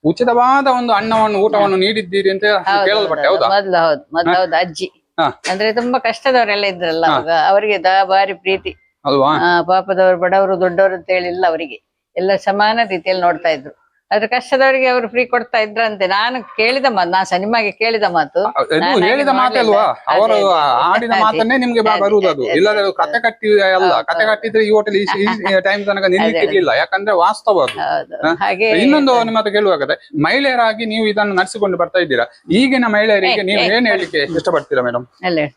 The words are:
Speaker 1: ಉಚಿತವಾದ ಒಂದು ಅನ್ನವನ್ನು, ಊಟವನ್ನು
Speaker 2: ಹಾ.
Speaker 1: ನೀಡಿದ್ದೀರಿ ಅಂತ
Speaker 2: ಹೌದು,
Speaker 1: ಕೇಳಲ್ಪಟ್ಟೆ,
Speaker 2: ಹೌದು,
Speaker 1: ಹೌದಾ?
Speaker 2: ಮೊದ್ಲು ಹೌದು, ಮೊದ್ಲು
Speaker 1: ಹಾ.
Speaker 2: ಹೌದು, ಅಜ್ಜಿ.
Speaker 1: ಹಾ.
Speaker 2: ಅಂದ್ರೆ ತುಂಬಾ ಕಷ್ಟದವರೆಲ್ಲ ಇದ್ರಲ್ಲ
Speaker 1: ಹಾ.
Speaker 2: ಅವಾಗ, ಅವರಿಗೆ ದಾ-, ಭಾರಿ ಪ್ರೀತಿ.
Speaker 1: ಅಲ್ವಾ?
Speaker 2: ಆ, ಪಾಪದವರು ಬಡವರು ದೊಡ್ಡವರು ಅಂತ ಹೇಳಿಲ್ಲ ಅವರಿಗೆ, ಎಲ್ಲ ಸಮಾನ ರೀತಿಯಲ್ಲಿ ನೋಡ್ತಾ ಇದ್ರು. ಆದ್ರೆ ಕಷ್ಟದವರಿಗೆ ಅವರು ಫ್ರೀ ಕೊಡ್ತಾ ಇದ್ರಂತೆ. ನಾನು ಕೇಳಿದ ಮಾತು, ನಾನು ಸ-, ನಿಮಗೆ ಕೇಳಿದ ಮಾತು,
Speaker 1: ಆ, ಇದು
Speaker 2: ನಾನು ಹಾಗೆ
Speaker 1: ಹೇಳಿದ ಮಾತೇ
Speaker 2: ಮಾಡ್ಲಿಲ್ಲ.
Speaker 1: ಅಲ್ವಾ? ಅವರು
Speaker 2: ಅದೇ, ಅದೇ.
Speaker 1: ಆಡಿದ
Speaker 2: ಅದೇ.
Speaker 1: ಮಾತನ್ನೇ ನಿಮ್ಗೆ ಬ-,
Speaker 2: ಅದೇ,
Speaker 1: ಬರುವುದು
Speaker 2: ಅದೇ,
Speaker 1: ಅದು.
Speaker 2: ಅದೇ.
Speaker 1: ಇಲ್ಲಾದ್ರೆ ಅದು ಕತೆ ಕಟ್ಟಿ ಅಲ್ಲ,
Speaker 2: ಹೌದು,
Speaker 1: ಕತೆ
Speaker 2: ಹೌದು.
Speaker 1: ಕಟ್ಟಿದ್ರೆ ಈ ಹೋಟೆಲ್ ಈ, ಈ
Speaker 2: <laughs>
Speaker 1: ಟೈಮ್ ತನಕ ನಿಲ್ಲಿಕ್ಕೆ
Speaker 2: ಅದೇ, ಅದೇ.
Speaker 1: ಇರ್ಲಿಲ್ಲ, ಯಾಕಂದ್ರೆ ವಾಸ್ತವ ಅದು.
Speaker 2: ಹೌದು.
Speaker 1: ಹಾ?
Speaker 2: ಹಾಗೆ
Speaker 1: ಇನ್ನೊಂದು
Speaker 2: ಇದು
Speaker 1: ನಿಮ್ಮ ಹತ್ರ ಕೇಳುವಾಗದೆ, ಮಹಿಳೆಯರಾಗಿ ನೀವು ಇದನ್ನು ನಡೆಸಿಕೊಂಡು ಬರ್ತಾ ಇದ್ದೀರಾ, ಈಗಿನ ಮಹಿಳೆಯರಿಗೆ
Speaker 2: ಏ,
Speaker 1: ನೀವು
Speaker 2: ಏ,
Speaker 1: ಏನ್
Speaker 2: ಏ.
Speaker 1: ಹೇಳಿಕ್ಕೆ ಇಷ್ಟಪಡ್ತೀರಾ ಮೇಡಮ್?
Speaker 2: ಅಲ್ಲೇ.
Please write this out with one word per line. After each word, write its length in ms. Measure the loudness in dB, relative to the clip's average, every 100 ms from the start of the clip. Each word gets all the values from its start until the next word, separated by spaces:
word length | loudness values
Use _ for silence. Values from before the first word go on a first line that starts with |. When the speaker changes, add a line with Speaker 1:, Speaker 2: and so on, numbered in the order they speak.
Speaker 1:
ಉಚಿತವಾದ 600 | -2 0 0 2 2 2 2
ಒಂದು 260 | 0 0
ಅನ್ನವನ್ನು, 460 | -2 0 0 0 2
ಊಟವನ್ನು 380 | 0 2 2 2
Speaker 2:
ಹಾ. 40 |
Speaker 1:
ನೀಡಿದ್ದೀರಿ 500 | 0 -2 -2 0 0
ಅಂತ 140 | 0
Speaker 2:
ಹೌದು, 400 | 0 0 0 0
Speaker 1:
ಕೇಳಲ್ಪಟ್ಟೆ, 440 | 2 0 0 0 2
Speaker 2:
ಹೌದು, 160 | 2
Speaker 1:
ಹೌದಾ? 160 | 2 0
Speaker 2:
ಮೊದ್ಲು 280 | 2 2 2
ಹೌದು, 200 | 0 -4
ಮೊದ್ಲು 200 | -2 0
Speaker 1:
ಹಾ. 80 | 0
Speaker 2:
ಹೌದು, 160 | 0 -2
ಅಜ್ಜಿ. 300 | -2 -6 -12 _ _ -2
Speaker 1:
ಹಾ. 220 | -2 -2 -6
Speaker 2:
ಅಂದ್ರೆ 220 | -2 -2
ತುಂಬಾ 260 | -2 -2 -2
ಕಷ್ಟದವರೆಲ್ಲ 680 | -2 -2 0 2 2 0
ಇದ್ರಲ್ಲ 420 | -2 -4 -4 0 2
Speaker 1:
ಹಾ. 80 |
Speaker 2:
ಅವಾಗ, 160 | 0 0 2 4
ಅವರಿಗೆ 300 | 2 2 0
ದಾ-, 280 | 2 2 2
ಭಾರಿ 280 | 2 0
ಪ್ರೀತಿ. 420 | -4 -4 -4 -6 -14 _ _
Speaker 1:
ಅಲ್ವಾ? 340 | -2 2 2 2
Speaker 2:
ಆ, 240 | 2 0
ಪಾಪದವರು 560 | 2 -2 0 2 2 2
ಬಡವರು 420 | 2 2 2 0
ದೊಡ್ಡವರು 340 | 0 2 0
ಅಂತ 160 | 0 -4
ಹೇಳಿಲ್ಲ 340 | -2 -2 -2 -2
ಅವರಿಗೆ, 600 | -2 -8 -14 _ _ _ -4
ಎಲ್ಲ 140 | -2 -2
ಸಮಾನ 440 | -2 0 0 0 -2
ರೀತಿಯಲ್ಲಿ 340 | -4 -2 0
ನೋಡ್ತಾ 260 | 0 0 -2
ಇದ್ರು. 360 | -4 -8 -20 _ _ _
ಆದ್ರೆ 180 | -4 -2
ಕಷ್ಟದವರಿಗೆ 580 | -4 -2 0 2 2 0
ಅವರು 220 | 0 -2
ಫ್ರೀ 160 | -4
ಕೊಡ್ತಾ 340 | -2 -2 -2 -2
ಇದ್ರಂತೆ. 480 | -2 -2 -4 -2 -2
ನಾನು 500 | 0 -2 -4 -10 -2
ಕೇಳಿದ 280 | 0 0 0
ಮಾತು, 220 | 0 0
ನಾನು 140 | 0
ಸ-, 160 | 0 -2
ನಿಮಗೆ 300 | 0 -2 -2
ಕೇಳಿದ 320 | -2 -2 0 0
ಮಾತು, 360 | 0 -2 -2
Speaker 1:
ಆ, 180 | -2 -2
ಇದು 160 | -2 0
Speaker 2:
ನಾನು 140 | 0
ಹಾಗೆ 140 | 0 0
Speaker 1:
ಹೇಳಿದ 200 | 0 0
ಮಾತೇ 120 | 0
Speaker 2:
ಮಾಡ್ಲಿಲ್ಲ. 400 | 0 0 2 2
Speaker 1:
ಅಲ್ವಾ? 380 | 0 -2 -2 0
ಅವರು 160 | 2
Speaker 2:
ಅದೇ, 100 | 2
ಅದೇ. 400 | 2 2 2 0
Speaker 1:
ಆಡಿದ 280 | 2 0 0
Speaker 2:
ಅದೇ. 100 | 0
Speaker 1:
ಮಾತನ್ನೇ 360 | 0 0 0 0
ನಿಮ್ಗೆ 240 | 0 0
ಬ-, 80 | 0
Speaker 2:
ಅದೇ, 120 | 0
Speaker 1:
ಬರುವುದು 280 | 2 2 2
Speaker 2:
ಅದೇ, 60 |
Speaker 1:
ಅದು. 100 | -2
Speaker 2:
ಅದೇ. 80 | -2
Speaker 1:
ಇಲ್ಲಾದ್ರೆ 300 | 2 2 2
ಅದು 100 | -2
ಕತೆ 300 | -2 -2 0
ಕಟ್ಟಿ 380 | -4 -2 0 2
ಅಲ್ಲ, 320 | 4 2 2
Speaker 2:
ಹೌದು, 140 | 0 0
Speaker 1:
ಕತೆ 180 | 0
Speaker 2:
ಹೌದು. 100 | 0
Speaker 1:
ಕಟ್ಟಿದ್ರೆ 300 | 0 0 0
ಈ 60 | 2
ಹೋಟೆಲ್ 260 | 2 2 -2
ಈ, 40 |
ಈ 40 |
Speaker 2:
<laughs> 600 | -2 -2 -2 -2 0 0
Speaker 1:
ಟೈಮ್ 220 | 0 -2 -2
ತನಕ 160 | 0
ನಿಲ್ಲಿಕ್ಕೆ 260 | 0 2 2
Speaker 2:
ಅದೇ, 100 | 0
ಅದೇ. 80 | 2
Speaker 1:
ಇರ್ಲಿಲ್ಲ, 220 | 2 2
ಯಾಕಂದ್ರೆ 480 | 0 0 -2 0 2
ವಾಸ್ತವ 440 | 2 0 0 2
ಅದು. 160 | 0 -2
Speaker 2:
ಹೌದು. 380 | -4 -4 -6 -6
Speaker 1:
ಹಾ? 180 | -4
Speaker 2:
ಹಾಗೆ 360 | -2 -2 -2 0
Speaker 1:
ಇನ್ನೊಂದು 440 | 2 2 2 2
Speaker 2:
ಇದು 100 | 0
Speaker 1:
ನಿಮ್ಮ 140 | 0 -2
ಹತ್ರ 120 | 0
ಕೇಳುವಾಗದೆ, 580 | 0 0 0 -2 -4 -6 -2
ಮಹಿಳೆಯರಾಗಿ 600 | 0 0 0 0 0 -2
ನೀವು 220 | -6 -2 -2
ಇದನ್ನು 280 | 0 -2
ನಡೆಸಿಕೊಂಡು 440 | -2 -4 -2 -4 -2
ಬರ್ತಾ 200 | -2 0
ಇದ್ದೀರಾ, 260 | 0 -2 -2 _ -2
ಈಗಿನ 340 | 0 2 0 0
ಮಹಿಳೆಯರಿಗೆ 520 | 0 2 2 2 -2
Speaker 2:
ಏ, 20 |
Speaker 1:
ನೀವು 180 | -2 0
Speaker 2:
ಏ, 160 | 0 0
Speaker 1:
ಏನ್ 100 | 0
Speaker 2:
ಏ. 40 |
Speaker 1:
ಹೇಳಿಕ್ಕೆ 280 | -2 -2 -4
ಇಷ್ಟಪಡ್ತೀರಾ 640 | -2 -2 -2 -2 -2 -2
ಮೇಡಮ್? 240 | -2 -4 -8 _
Speaker 2:
ಅಲ್ಲೇ. 180 | -4 -2 -4